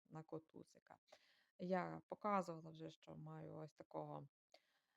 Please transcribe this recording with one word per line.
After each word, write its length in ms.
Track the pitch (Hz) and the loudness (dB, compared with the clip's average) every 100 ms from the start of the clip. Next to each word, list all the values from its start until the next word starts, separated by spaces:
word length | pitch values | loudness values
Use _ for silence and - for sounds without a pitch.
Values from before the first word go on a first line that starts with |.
| - | -10
на 140 | 156 | -10
котусика. 720 | 156 160 160 - - - - - - - - - _ - | -4 -6 -6 -14 -16 -16 -18 -20 -18 -20 -20 -20 _ -4
Я 420 | 180 185 170 160 - | 4 6 4 0 -4
показувала 600 | - 208 202 175 160 160 | 0 6 6 6 0 -6
вже, 200 | 160 160 | -6 -6
що 240 | - - 156 | -8 -10 -8
маю 420 | 156 156 156 156 | -6 -6 -6 -6
ось 160 | 156 | -6
такого, 540 | - - 156 151 147 143 _ _ - _ _ _ | -8 -6 -2 0 -2 -6 _ _ -20 _ _ _